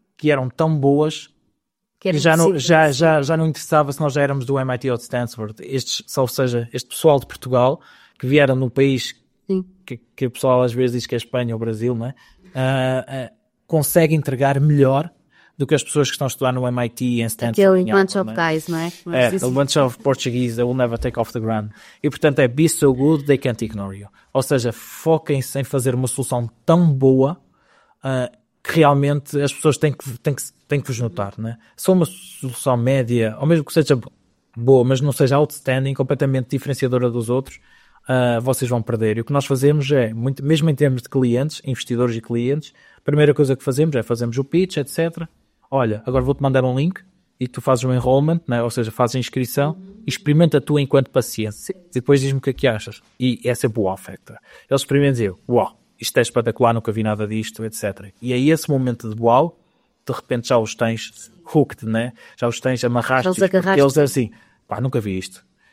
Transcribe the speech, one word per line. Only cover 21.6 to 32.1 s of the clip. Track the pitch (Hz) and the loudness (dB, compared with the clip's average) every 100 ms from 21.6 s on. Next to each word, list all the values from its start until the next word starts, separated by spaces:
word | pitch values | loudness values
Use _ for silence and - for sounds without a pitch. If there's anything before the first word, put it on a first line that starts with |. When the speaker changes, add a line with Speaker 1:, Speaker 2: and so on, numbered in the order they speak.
| 107 - - _ | -6 -14 -20 _
Speaker 1:
E, | 147 | -6
portanto, | - 151 139 | 0 0 2
é | 127 | 2
be | 131 160 | 2 0
so | - 143 | 4 2
good | 127 143 160 | 4 2 2
they | 143 135 | 2 0
can't | 131 113 | 0 -4
ignore | 110 104 98 98 | -6 -6 -10 -12
you. | 101 _ _ | -18 _ _
Ou | 135 | -4
seja, | - 139 117 | 0 0 -2
foquem-se | - - - 160 160 - 139 - 139 | -6 -14 -6 0 0 0 -4 -2 -6
em | |
fazer | 123 135 127 | -2 -2 0
uma | 123 127 | 0 -2
solução | - 123 123 117 - | -4 -4 -4 -4 -4
tão | - 170 170 | 2 4 4
boa, | 131 131 131 135 180 _ _ _ _ _ _ | 4 4 4 2 -2 _ _ _ _ _ _
ah, | 135 131 123 - _ _ | -6 -4 -6 -10 _ _
que | - 165 | -2 4
realmente | 147 143 143 147 - 147 | 6 6 2 0 -2 -2
as | 143 | -2
pessoas | - 156 131 | 0 0 2
têm | 151 | 0
que, | - 135 120 | -2 -10 -6
têm | 151 | -4
que, | 131 - - _ | -4 -8 -16 _
têm | 147 | -4
que | - | -4
vos | 117 | -6
notar, | 117 - 101 - | -6 -4 -8 -8
não | 113 | -10
é? | 113 _ - | -10 _ -4
Só | - | 2
uma | 185 | 2
solução | 165 | 2